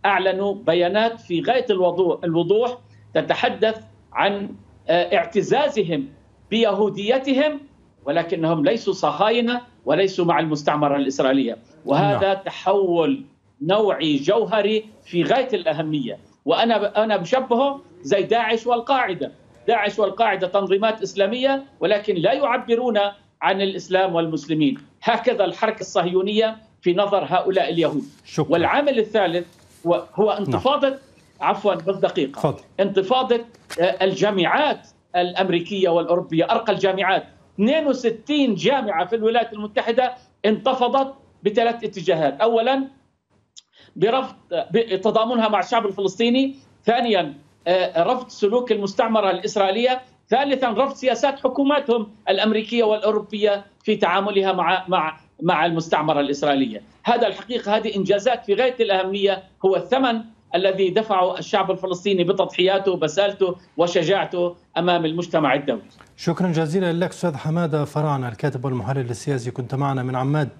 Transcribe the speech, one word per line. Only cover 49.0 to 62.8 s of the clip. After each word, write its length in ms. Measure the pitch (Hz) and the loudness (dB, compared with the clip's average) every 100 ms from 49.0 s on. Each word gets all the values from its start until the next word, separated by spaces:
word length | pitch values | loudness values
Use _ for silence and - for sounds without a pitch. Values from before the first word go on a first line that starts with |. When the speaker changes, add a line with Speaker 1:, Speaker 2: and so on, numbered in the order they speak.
| 226 220 196 | 2 2 2
Speaker 1:
الإسرائيلية. 680 | 180 202 208 196 202 247 254 - _ _ | 0 -4 0 0 2 0 -2 -6 _ _
ثالثًا، 400 | 247 285 269 247 | 0 2 0 0
رفض 260 | 214 269 277 | 0 -2 0
سياسات 440 | 254 233 277 269 | -2 0 0 0
حكوماتهم 720 | 262 269 277 294 277 233 214 - - | -4 0 2 2 2 -2 -2 -10 -2
الأمريكية 540 | 196 214 220 214 240 | 0 2 0 0 0
والأوروبية 840 | 220 214 208 214 208 214 208 202 - _ | 2 2 0 -2 -4 0 0 0 -4 _
في 120 | - 208 | -2 0
تعاملها 580 | 196 185 196 196 190 | 2 0 0 0 0
مع، 320 | 185 165 185 180 | 0 0 0 0
مع 300 | 180 156 - _ _ | -2 -2 -8 _ _
مع 220 | 165 165 170 | 0 2 2
المستعمرة 540 | 165 165 170 156 147 | -2 0 -2 2 0
الإسرائيلية. 640 | 143 143 151 139 127 107 - _ | 0 0 0 0 0 -4 -16 _
هذا 240 | - 240 214 | -2 2 2
الحقيقة، 500 | 190 - 240 202 220 | -2 -8 -6 -2 -2
هذه 180 | 220 202 | 0 -4
إنجازات 500 | 185 202 202 233 - | 0 2 2 -2 0
في 80 | |
غاية 220 | 202 254 254 | 0 2 0
الأهمية، 640 | 220 190 190 202 196 190 - _ 190 | 0 0 0 0 0 -2 -6 _ 0
هو 100 | 180 | 0
الثمن 460 | - 262 262 226 - _ _ 175 | 0 0 2 -2 -6 _ _ 0
الذي 340 | 190 190 190 | 0 2 0
دفعه 480 | 180 214 190 185 185 | 0 0 0 0 -2
الشعب 340 | - 208 190 | -2 -2 0
الفلسطيني 520 | 185 190 180 208 190 | -2 -4 -4 -2 0
بتضحياته 680 | 175 190 180 - 185 190 | 0 0 -2 2 2 2